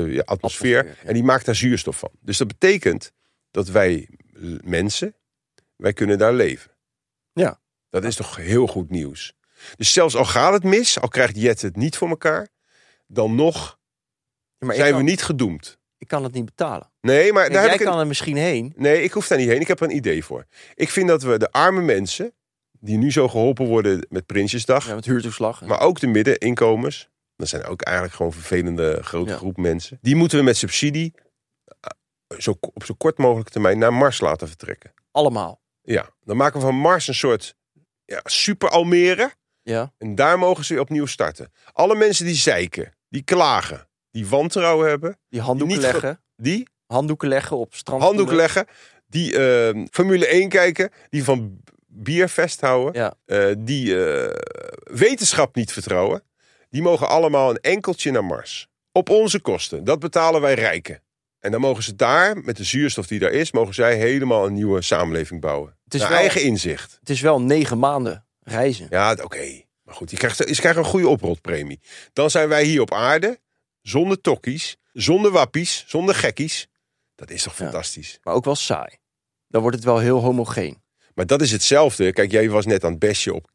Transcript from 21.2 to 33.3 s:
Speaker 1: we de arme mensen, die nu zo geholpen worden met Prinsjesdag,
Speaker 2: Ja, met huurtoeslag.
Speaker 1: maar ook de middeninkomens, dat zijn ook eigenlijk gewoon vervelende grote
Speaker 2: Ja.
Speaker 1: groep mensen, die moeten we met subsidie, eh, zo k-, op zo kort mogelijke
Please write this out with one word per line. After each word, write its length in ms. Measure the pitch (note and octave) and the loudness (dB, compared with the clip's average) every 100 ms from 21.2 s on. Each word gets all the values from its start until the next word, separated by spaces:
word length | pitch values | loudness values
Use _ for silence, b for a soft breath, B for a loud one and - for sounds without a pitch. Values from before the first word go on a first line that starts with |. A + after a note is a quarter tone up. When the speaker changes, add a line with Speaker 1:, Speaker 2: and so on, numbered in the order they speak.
Speaker 1:
we 160 | C3+ A2 | 2 0
de 120 | A2 | 2
arme 300 | C3 F3 F#3+ | 4 4 2
mensen, 500 | E3 G2 F#2 - A#3 _ _ _ _ _ | 2 0 -2 -6 -10 _ _ _ _ _
die 160 | G#2+ G#2+ | -4 0
nu 140 | C#3 | 2
zo 160 | C3+ B2+ | 2 0
geholpen 380 | A2+ A#2+ C3 B2 | 2 0 0 0
worden 400 | A2+ G2+ F#2 - | 2 2 0 -4
met 180 | F#2+ - | -10 -4
Prinsjesdag, 600 | G2 G2+ A#2+ A2 C3 A#2 | -4 -2 -4 0 0 0
Speaker 2:
Ja, 80 | |
met 100 | G#2+ | -8
huurtoeslag. 560 | A#2+ B2+ A2+ - A2 - | -4 -4 -4 -4 -6 -6
Speaker 1:
maar 200 | F#2 - | -4 2
ook 200 | - - | 2 2
de 60 | B2+ | 0
middeninkomens, 1000 | G#2+ A2 C3 A#2+ A#2+ A2+ A2 C#3 - - _ _ - | 2 2 2 0 2 2 2 -2 -10 -18 _ _ -12
dat 120 | E2 | -10
zijn 160 | E2+ | -8
ook 180 | - F2+ | -10 -8
eigenlijk 340 | - F2+ F2 - | -4 -4 -4 -6
gewoon 160 | E2+ | -6
vervelende 640 | E2 E2 F2+ F2 E2+ D#2+ D#2+ | -6 -4 -2 -2 -2 -2 -2
grote 280 | - E2+ F2+ | -6 -6 -6
Speaker 2:
Ja. 60 | F2 | -6
Speaker 1:
groep 200 | F#2 F#2 | -8 -4
mensen, 420 | E2+ E2 - - | -2 -2 -8 -6
die 140 | B2 D3+ | 0 2
moeten 220 | E3+ D3 | 4 4
we 60 | |
met 120 | C3 A#2 | 4 2
subsidie, 560 | F#2 - D3 D3+ E3 _ _ _ _ _ | -2 -2 -2 -2 -6 _ _ _ _ _
eh, 760 | _ _ - - _ _ - - | _ _ -18 -18 _ _ -20 -8
zo 160 | - | -6
k-, 120 | F#2+ - - | -4 -6 -12
op 80 | |
zo 100 | - | -14
kort 240 | G#2+ D#3+ - | -2 -2 2
mogelijke 320 | B2+ | 2